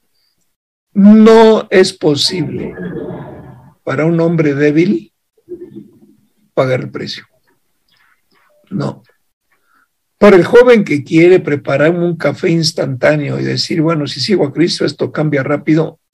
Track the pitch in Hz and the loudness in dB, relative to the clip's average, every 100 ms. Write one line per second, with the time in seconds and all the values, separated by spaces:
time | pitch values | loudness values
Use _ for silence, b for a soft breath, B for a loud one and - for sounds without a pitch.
0 | _ _ _ _ _ _ _ _ _ 202 | _ _ _ _ _ _ _ _ _ 2
1 | 202 220 220 226 220 214 - 190 185 - | 6 8 8 8 6 4 2 2 2 0
2 | 165 143 - 185 135 123 - - 175 156 | -2 -2 -2 -4 -6 -8 -10 -10 -12 -10
3 | - - - - - - _ _ - 135 | -12 -14 -16 -20 -20 -20 _ _ -8 -4
4 | 160 165 170 165 147 139 147 151 190 330 | -2 0 0 0 -2 0 0 0 0 -2
5 | - _ _ _ - 349 - - - _ | -6 _ _ _ -20 -20 -18 -20 -20 _
6 | _ _ _ _ _ - 131 127 135 - | _ _ _ _ _ -4 -2 -4 -6 -12
7 | 104 - - _ _ _ _ _ _ _ | -14 -16 -20 _ _ _ _ _ _ _
8 | _ _ _ _ _ _ - - 139 - | _ _ _ _ _ _ -12 -10 -8 -12
9 | _ _ _ _ _ _ _ _ _ _ | _ _ _ _ _ _ _ _ _ _
10 | _ - 208 190 165 240 254 233 160 147 | _ 2 4 6 6 6 6 4 2 -4
11 | - 160 175 185 156 139 - 139 156 175 | -2 2 4 2 0 -6 -4 -2 0 0
12 | 175 165 147 123 180 165 156 - 143 123 | -4 -4 -6 -4 -2 -2 -2 -4 -6 -2
13 | 143 151 139 131 135 131 - 165 160 160 | -2 -2 -4 -6 -6 -6 -6 -2 -2 -2
14 | 135 135 120 190 143 147 175 - - - | -6 -8 -4 -2 -2 -2 -4 -4 -8 -8
15 | 127 - 151 139 151 196 - 160 156 - | -8 -4 -4 -4 -4 -6 -2 -2 -2 -10
16 | _ | _